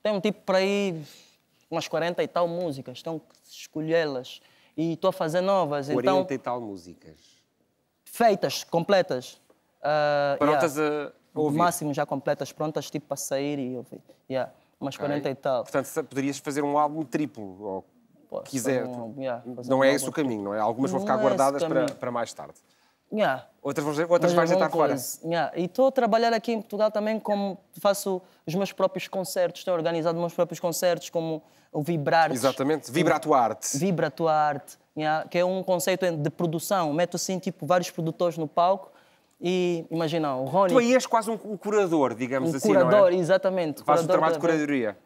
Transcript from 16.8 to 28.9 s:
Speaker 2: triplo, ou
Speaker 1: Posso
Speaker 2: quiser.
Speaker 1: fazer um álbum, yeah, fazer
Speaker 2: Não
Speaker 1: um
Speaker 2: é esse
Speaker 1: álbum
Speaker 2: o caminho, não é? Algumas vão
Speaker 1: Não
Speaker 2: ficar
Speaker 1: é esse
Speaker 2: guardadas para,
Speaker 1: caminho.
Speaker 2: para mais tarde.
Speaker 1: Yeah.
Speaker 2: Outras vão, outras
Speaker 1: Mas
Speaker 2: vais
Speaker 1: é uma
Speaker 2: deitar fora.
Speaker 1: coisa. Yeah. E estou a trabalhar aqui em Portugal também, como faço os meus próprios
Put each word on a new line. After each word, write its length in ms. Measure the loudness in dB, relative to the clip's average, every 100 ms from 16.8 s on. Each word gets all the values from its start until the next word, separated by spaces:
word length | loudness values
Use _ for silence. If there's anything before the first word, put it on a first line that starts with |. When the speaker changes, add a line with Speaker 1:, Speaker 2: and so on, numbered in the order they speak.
| 0 -2 -4
Speaker 2:
triplo, 560 | -4 -4 -8 -16 -12
ou 240 | -8 -8 -10 _ _ _ _
Speaker 1:
Posso 140 | -12 -6
Speaker 2:
quiser. 400 | -4 -2 -2 -4
Speaker 1:
fazer 120 | -8
um 40 |
álbum, 200 | -12 -8
yeah, 220 | -8 -8 -10 -14
fazer 140 | 0
Speaker 2:
Não 100 | 4
Speaker 1:
um 40 |
Speaker 2:
é 100 | 4
esse 120 | 4 -2
Speaker 1:
álbum 60 |
Speaker 2:
o 40 | -2
caminho, 280 | -2 -2
não 100 | -4
é? 60 | -2
Algumas 300 | -2 0 0
vão 80 | 0
Speaker 1:
Não 60 | 0
Speaker 2:
ficar 80 |
Speaker 1:
é 40 | 2
esse 80 | 2
Speaker 2:
guardadas 360 | 4 2 2
para, 120 | 0 0
Speaker 1:
caminho. 140 | 0 -4
Speaker 2:
para 160 | -6
mais 220 | -4 -6
tarde. 220 | -10 -18 -20 _ _ _ _ _
Speaker 1:
Yeah. 320 | -2 0 0 -8 _
Speaker 2:
Outras 220 | -4 -2 -2
vão, 220 | -2 2
outras 240 | 4 6
Speaker 1:
Mas 0 |
Speaker 2:
vais 180 | 4 4
Speaker 1:
é 40 | 4
uma 40 |
Speaker 2:
deitar 100 | 2
fora. 180 | 2 2
Speaker 1:
coisa. 260 | 0 -4 -8 -4
Yeah. 340 | -2 -2 -2
E 60 | -4
estou 220 | 4 4
a 40 |
trabalhar 420 | 4 4 4 4
aqui 200 | 2 -2
em 80 | -4
Portugal 280 | -4 0 0
também, 300 | 2 -2 -2
como 380 | -2 -2 -2 -6 _ -2
faço 420 | 0 0 -2 -4 -6 _ -4
os 80 | -2
meus 160 | -2
próprios 360 | 0 -2